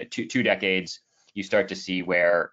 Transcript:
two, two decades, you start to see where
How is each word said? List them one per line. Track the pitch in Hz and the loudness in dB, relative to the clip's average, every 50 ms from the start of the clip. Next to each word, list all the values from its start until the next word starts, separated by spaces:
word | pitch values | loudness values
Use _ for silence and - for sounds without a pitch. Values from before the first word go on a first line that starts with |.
| - - | -4 -6
two, | - 123 - | -6 -8 -6
two | - - 127 | -2 -2 0
decades, | 110 110 98 92 101 95 92 92 87 - - - _ _ _ _ _ _ _ | 2 2 2 2 2 0 0 0 -2 -6 -12 -16 _ _ _ _ _ _ _
you | 101 | -10
start | 95 - 110 101 95 92 | -4 2 2 2 2 0
to | 95 | -4
see | 95 - 95 92 92 | -8 -6 -4 -4 -4
where | 87 92 90 87 87 87 87 85 - - | -2 0 2 4 4 4 4 2 0 -2